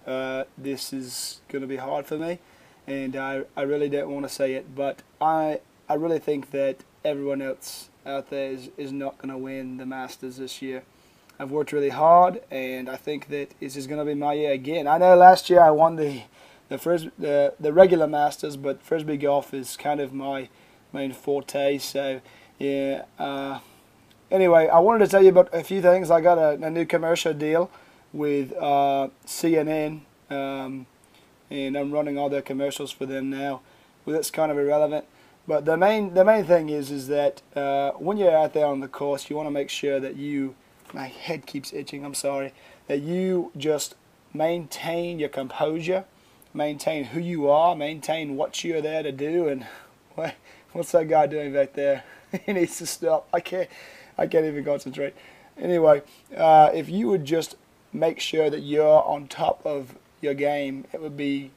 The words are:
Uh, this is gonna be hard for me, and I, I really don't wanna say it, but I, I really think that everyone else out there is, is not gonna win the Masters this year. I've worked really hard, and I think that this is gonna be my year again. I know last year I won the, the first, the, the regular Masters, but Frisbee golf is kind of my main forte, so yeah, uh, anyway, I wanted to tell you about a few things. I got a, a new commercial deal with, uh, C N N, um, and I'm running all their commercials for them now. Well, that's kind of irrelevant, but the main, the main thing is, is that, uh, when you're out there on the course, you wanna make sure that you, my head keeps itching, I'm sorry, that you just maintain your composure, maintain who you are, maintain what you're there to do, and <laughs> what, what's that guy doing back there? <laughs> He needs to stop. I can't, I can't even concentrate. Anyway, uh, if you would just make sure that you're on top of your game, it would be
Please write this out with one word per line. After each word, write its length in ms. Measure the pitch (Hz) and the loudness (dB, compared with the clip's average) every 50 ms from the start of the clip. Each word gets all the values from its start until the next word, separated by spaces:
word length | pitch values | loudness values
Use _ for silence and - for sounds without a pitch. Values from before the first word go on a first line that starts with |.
| - | -12
Uh, 380 | 127 131 131 131 131 131 135 135 _ _ | -8 -8 -6 -6 -6 -6 -8 -8 _ _
this 360 | - 135 139 135 123 - - | -12 -10 -10 -8 -8 -10 -10
is 480 | 139 135 127 123 120 - - - - - _ - | -10 -12 -12 -12 -12 -12 -12 -12 -14 -16 _ -10
gonna 180 | - 139 135 | -10 -10 -8
be 100 | 131 135 | -8 -10
hard 300 | 127 131 139 147 147 143 | -8 -6 -6 -6 -6 -6
for 120 | - 156 151 | -8 -8 -8
me, 200 | 160 170 180 175 _ _ _ _ _ _ _ _ - | -6 -8 -8 -10 _ _ _ _ _ _ _ _ -12
and 300 | 143 139 139 135 131 135 | -10 -8 -8 -8 -8 -8
I, 260 | 135 135 - 135 135 - - - | -8 -8 -6 -8 -8 -8 -10 -8
I 60 | - | -6
really 260 | 139 139 147 147 147 143 | -4 -2 -2 -2 -2 -2
don't 220 | 143 143 139 143 | -4 -6 -6 -6
wanna 180 | 143 139 139 135 | -8 -10 -10 -10
say 260 | - - 139 131 131 | -6 -4 -4 -4 -4
it, 200 | 135 - 147 131 | -6 -10 -12 -8
but 280 | 139 139 135 - - - _ _ - | -6 -6 -6 -6 -10 -18 _ _ -2
I, 400 | 151 160 160 160 156 151 151 - _ _ _ _ _ - | 0 0 0 0 -2 -2 -4 -6 _ _ _ _ _ -4
I 60 | 151 | -4
really 240 | 151 160 170 165 151 | -2 -2 -2 -2 -2
think 320 | - 151 151 139 131 - | -2 -4 -6 -6 -6 -8
that 260 | - 139 139 135 131 - - _ _ _ - | -4 -2 -2 -2 -4 -6 -14 _ _ _ -6
everyone 380 | 151 143 139 139 139 139 139 | -6 -6 -4 -6 -6 -6 -6
else 460 | 135 135 131 - - - - - - _ _ _ - | -6 -8 -8 -10 -12 -18 -16 -18 -20 _ _ _ -12
out 240 | 139 139 139 135 - | -10 -10 -10 -10 -8
there 200 | 143 139 135 135 | -8 -8 -8 -8
is, 200 | 131 127 127 131 - | -8 -12 -14 -18 -14
is 160 | - 143 135 | -12 -12 -10
not 260 | 139 139 135 135 - _ | -8 -8 -8 -10 -12 _
gonna 200 | - 135 135 131 | -14 -12 -12 -10
win 380 | 131 135 135 135 131 127 127 | -12 -10 -10 -12 -12 -12 -12
the 100 | 131 131 | -12 -12
Masters 500 | 131 131 131 127 127 - - 131 127 123 | -12 -10 -10 -12 -12 -14 -14 -14 -14 -12
this 260 | 135 131 127 - - | -12 -14 -14 -12 -12
year. 200 | 135 131 131 131 131 _ _ _ _ _ _ _ _ _ _ - | -10 -10 -10 -12 -14 _ _ _ _ _ _ _ _ _ _ -14
I've 120 | 139 131 | -12 -6
worked 220 | 143 151 143 - | -4 -6 -4 -2
really 180 | 147 147 143 139 | -2 -2 -2 -2
hard, 520 | 123 139 156 165 170 175 180 185 180 - - - | 0 2 6 8 8 8 8 6 2 -6 -12 -12
and 380 | 135 131 131 131 127 131 127 131 | -10 -10 -8 -8 -8 -10 -10 -10
I 80 | 131 | -12
think 320 | - - 151 151 139 - 143 | -10 -8 -8 -8 -8 -8 -10
that 220 | 143 143 139 - - - | -10 -10 -10 -12 -14 -14
this 160 | - 135 131 | -14 -12 -10
is 100 | 143 131 | -12 -10
gonna 180 | 135 151 151 151 | -8 -6 -6 -4
be 100 | 151 147 | -4 -4
my 200 | 143 143 147 147 | -2 -2 -2 -2
year 180 | 151 151 143 | -2 0 -2
again. 340 | 139 131 127 147 165 170 143 | -2 -2 -4 -6 -4 -4 0
I 120 | 143 156 170 | 2 2 6
know 160 | 180 185 180 | 8 8 10
last 340 | 180 180 185 185 185 - - | 12 12 12 12 10 4 4
year 120 | 175 175 | 8 8
I 100 | 170 156 | 8 8
won 260 | 151 151 160 165 165 | 8 6 4 2 2
the, 260 | 156 151 143 139 123 110 - _ _ - - _ _ _ - | -2 -4 -4 -6 -8 -14 -18 _ _ -20 -20 _ _ _ -12
the 100 | 139 131 | -10 -6
first, 300 | - 165 175 165 160 - _ - | -2 -2 -2 -2 -4 -10 _ -8
the, 360 | 156 147 143 143 143 139 - - | -4 0 2 2 2 0 -2 -2
the 120 | 151 151 | -4 2
regular 340 | 151 180 190 180 180 165 156 | 8 8 8 8 8 2 2
Masters, 500 | 151 151 147 147 147 - - - 151 143 | 0 0 0 0 -2 -2 -6 -12 -12 -12
but 260 | 139 139 139 139 - | -8 -6 -6 -6 -8
Frisbee 340 | _ - 165 160 151 156 147 | _ -6 -6 -4 -4 -6 -6
golf 380 | 139 147 143 143 139 135 - 135 | -2 -2 0 0 0 -2 -4 -12
is 220 | 135 123 - - | -12 -10 -12 -14
kind 240 | - - 147 147 147 | -8 -6 -4 -4 -4
of 120 | 139 127 | -4 -8
my 360 | 135 135 135 139 135 135 127 - _ _ _ _ _ _ _ _ | -8 -10 -8 -8 -8 -8 -10 -12 _ _ _ _ _ _ _ _
main 200 | - 143 139 135 | -10 -8 -8 -8
forte, 680 | 127 - - 143 143 139 135 - - 143 139 139 143 135 | -10 -10 -6 -4 -4 -4 -4 -6 -6 -2 -2 0 -2 -2
so 420 | - - - 139 139 135 131 127 _ - - - - _ _ - | -6 -8 -6 -6 -6 -6 -8 -10 _ -20 -20 -20 -20 _ _ -6
yeah, 460 | 139 139 139 139 139 139 135 - - _ _ - | -6 -4 -2 -2 -4 -4 -6 -6 -10 _ _ -8
uh, 420 | 147 139 139 139 139 139 135 131 - - _ _ _ _ _ _ _ _ _ _ _ - | -6 -6 -6 -6 -6 -8 -8 -10 -14 -20 _ _ _ _ _ _ _ _ _ _ _ 0
anyway, 380 | 185 190 185 175 170 165 160 160 | 4 4 6 8 8 8 8 8
I 120 | 170 170 | 6 6
wanted 240 | 180 220 233 220 202 | 6 6 6 6 4
to 60 | 160 | 6
tell 120 | 196 196 | 8 10
you 60 | 190 190 | 10 10
about 200 | 180 185 180 - | 10 10 6 6
a 100 | 170 170 | 2 -6
few 180 | 160 - 190 196 | -4 -2 -4 4
things. 300 | 170 180 180 190 175 156 | 6 6 6 6 4 4
I 100 | 170 165 | 4 6
got 180 | 160 175 175 165 | 6 6 6 6
a, 280 | 156 151 147 139 160 | 4 2 2 0 -4
a 40 | 156 | -4
new 140 | 165 170 165 | -2 -4 -2
commercial 480 | 156 170 165 165 165 170 165 - 165 | 0 0 0 2 0 0 0 0 -4
deal 380 | 151 143 151 151 160 165 180 - - - - _ _ _ _ _ | -4 -2 -2 0 0 0 0 -2 -6 -20 -20 _ _ _ _ _
with, 400 | - 147 147 147 143 143 135 127 - | -8 -6 -2 -2 -2 -2 -4 -4 -6
uh, 540 | 135 147 143 143 139 139 139 139 139 135 131 _ _ _ | -6 -2 0 2 2 2 2 0 0 -2 -4 _ _ _
C 320 | - - - - 165 165 | -14 -8 -2 0 0 2
N 120 | 156 147 151 | 2 0 -2
N, 380 | 156 156 151 151 156 151 - _ _ _ _ - | -4 -4 -4 -6 -8 -12 -18 _ _ _ _ -10
um, 560 | 147 139 139 135 139 135 131 131 135 131 123 _ _ _ _ _ _ _ _ _ _ _ _ - | -8 -8 -6 -8 -8 -10 -10 -12 -12 -14 -16 _ _ _ _ _ _ _ _ _ _ _ _ -12
and 260 | 147 139 135 135 139 | -10 -8 -6 -6 -4
I'm 160 | 143 139 143 | -4 -4 -4
running 260 | 147 151 151 147 143 143 | -4 -4 -4 -4 -4 -4
all 100 | 143 139 | -4 -2
their 140 | 143 139 | -4 -4
commercials 480 | 131 - 135 135 143 139 - - 143 135 | -6 -6 -6 -4 -4 -4 -6 -8 -10 -12
for 160 | - - 139 | -10 -10 -10
them 240 | 135 135 135 131 135 | -8 -8 -8 -6 -8
now. 300 | 135 139 139 143 131 127 _ _ _ _ _ _ _ _ - | -8 -6 -6 -8 -8 -10 _ _ _ _ _ _ _ _ -8
Well, 100 | 143 156 | -6 -4
that's 160 | 160 147 - | -4 -4 -4
kind 200 | - 160 156 156 | -2 -2 -2 0
of 80 | 147 143 | 0 0
irrelevant, 460 | 143 143 151 147 151 147 151 147 - _ _ _ _ _ _ _ - | 0 2 2 2 2 0 -2 -6 -8 _ _ _ _ _ _ _ -8
but 200 | - 151 147 147 | -4 -4 -2 0
the 100 | 160 160 | 0 2
main, 380 | 165 185 208 220 220 208 185 170 | 4 4 2 2 2 -2 0 4
the 100 | 185 185 | 4 6
main 200 | 214 220 214 175 | 6 6 4 4
thing 240 | 156 175 165 156 151 | 4 4 4 4 0
is, 220 | 147 147 139 135 | -6 -6 -6 -8
is 160 | 147 139 131 135 | -10 -10 -6 -4
that, 340 | 147 143 143 139 139 - _ _ - | -2 0 0 0 -2 -4 _ _ -8
uh, 380 | 143 139 139 139 139 139 139 | -6 -4 -2 -2 0 -2 -2
when 240 | - - 151 180 208 | -4 -4 -6 -6 -2
you're 200 | 208 190 175 160 | 2 4 4 6
out 180 | 156 156 151 - | 4 2 2 2
there 120 | 156 151 | 0 0
on 140 | 143 139 135 | 0 0 -4
the 80 | 139 135 | -8 -10
course, 420 | - - 143 143 143 139 - - | -8 -6 -4 -4 -4 -6 -6 -8
you 60 | 147 | -8
wanna 140 | 151 156 147 | -6 -6 -4
make 200 | 143 143 139 - | -4 -6 -6 -6
sure 300 | - - 143 143 139 135 | -8 -6 -4 -2 -2 -2
that 160 | 135 131 - | -4 -6 -10
you, 400 | 139 143 147 143 139 135 135 131 _ _ _ _ _ _ - | -10 -10 -6 -4 -4 -6 -6 -8 _ _ _ _ _ _ -18
my 140 | - 143 135 | -14 -14 -14
head 400 | 131 - - - 170 160 143 - | -14 -16 -16 -8 -8 -8 -8 -10
keeps 260 | - - 139 131 - | -12 -14 -12 -12 -10
itching, 320 | - 147 139 - 147 139 143 | -12 -12 -12 -12 -14 -12 -12
I'm 100 | 143 135 | -10 -10
sorry, 380 | - - 139 139 139 139 135 - _ - - - _ _ | -6 -6 -4 -4 -4 -6 -8 -12 _ -20 -20 -20 _ _
that 160 | - 143 143 | -6 -6 -6
you 500 | 143 160 175 185 185 185 185 175 170 - - | -4 -4 -4 -4 -2 -2 -2 -2 -4 -6 -10
just 380 | 143 143 156 151 143 - - - _ _ _ _ _ _ _ - | -6 -2 -2 -2 -2 -4 -10 -14 _ _ _ _ _ _ _ -6
maintain 840 | 147 156 165 170 175 156 143 - - - 165 170 175 175 175 175 160 | -2 -2 -2 -2 -4 -8 -12 -14 -10 -8 -6 -6 -6 -6 -6 -6 -6
your 100 | 147 143 | -8 -6
composure, 800 | - 139 131 123 - - 151 151 156 170 156 175 185 190 190 _ _ _ _ _ _ _ _ _ | -6 -8 -10 -10 -6 -4 -4 -4 -4 -6 -4 -4 -4 -4 -4 _ _ _ _ _ _ _ _ _
maintain 520 | - 151 147 151 147 143 - 156 160 147 131 | -8 -6 -6 -6 -6 -4 -4 -4 -4 -4 -8
who 160 | 110 127 165 | -8 -8 -6
you 280 | 175 175 170 156 143 143 | -6 -6 -4 -2 2 4
are, 280 | 143 151 165 175 170 | 4 4 4 2 0
maintain 600 | 151 147 151 160 151 - - 156 160 156 143 135 | 0 -6 -8 -8 -8 -6 -6 -4 -4 -4 -8 -4
what 280 | 139 151 - - - - | -6 -6 -6 -6 -8 -6
you're 160 | 170 160 156 | -4 -4 -4
there 200 | 147 156 156 160 | -4 -4 -4 -4
to 100 | 151 143 | -6 -6
do, 360 | 135 131 143 151 165 175 165 143 | -6 -6 -6 -4 -2 0 0 -2
and 160 | 139 131 117 - - - - - | -2 -4 -8 -14 -18 -20 -20 -20
<laughs> 240 | _ _ _ _ - | _ _ _ _ -12
what, 180 | 160 165 165 - _ _ - - - _ _ | -10 -8 -8 -10 _ _ -20 -20 -20 _ _
what's 200 | - 170 165 - | -10 -10 -8 0
that 160 | - 170 160 156 | 0 0 2 4
guy 180 | 160 156 147 | 4 4 4
doing 260 | 143 156 151 147 139 | 2 0 -6 -6 -4
back 220 | 135 143 139 139 - | 0 0 -2 -2 -2
there? 280 | 143 143 139 139 123 - - | -2 0 0 0 -2 -4 -18
<laughs> 40 | - - _ - - 185 - | -20 -20 _ -12 -12 -10 -6
He 80 | 202 | -4
needs 240 | 202 180 170 165 - | 0 0 0 -2 -2
to 100 | - 165 | -12 -10
stop. 400 | - - - 165 165 156 147 - - | -10 -10 -4 -2 0 0 0 -2 -4
I 80 | - 175 | -4 -4
can't, 300 | - - 180 185 175 - - - - - - - - - - - | -4 -4 -6 -6 -6 -6 -8 -20 -20 -20 -20 -20 -20 -12 -6 -4
I 80 | 160 | -4
can't 180 | - - 160 156 | 0 2 0 0
even 180 | 156 147 147 | 0 -4 -6
concentrate. 520 | 135 147 143 139 - 131 131 151 139 139 - - - - - _ _ - _ 302 | -4 -4 -4 -4 -6 -10 -8 -6 -8 -8 -8 -14 -20 -20 -20 _ _ -20 _ -8
Anyway, 440 | 165 175 175 165 160 151 147 139 - - - _ _ _ - | -2 0 2 4 6 6 6 6 2 -10 -20 _ _ _ -4
uh, 340 | - 165 160 156 156 151 - - | 2 4 8 10 10 10 8 6
if 160 | 165 143 151 | 0 -4 -4
you 180 | 170 208 233 226 | -4 -4 0 0
would 160 | 196 170 143 | 0 -2 0
just 320 | 135 165 165 156 - - _ _ _ _ _ _ _ | -2 -2 -2 -2 -6 -12 _ _ _ _ _ _ _
make 300 | - 151 160 165 - - | -4 -2 -2 -2 -2 -4
sure 300 | - - - 156 156 147 | -8 -4 0 0 0 0
that 100 | 147 151 | 0 -4
you're 420 | 143 143 147 151 151 151 151 156 - | -6 -2 2 4 6 8 8 6 6
on 240 | - 147 143 143 131 | 4 -4 -4 -6 -12
top 360 | - - 165 - - - - | -6 -2 -2 -2 -2 -2 -4
of 300 | 156 147 139 131 123 - - _ _ _ - | -6 -6 -6 -8 -10 -18 -20 _ _ _ -6
your 140 | 151 143 139 | -4 -4 -2
game, 500 | 139 143 143 147 143 139 135 135 135 - - | 0 -2 -2 -2 -2 -4 -6 -8 -10 -12 -12
it 80 | - 160 | -12 -10
would 160 | 156 151 143 | -10 -10 -8
be 360 | 143 143 139 139 139 139 135 _ | -6 -4 -4 -4 -4 -8 -12 _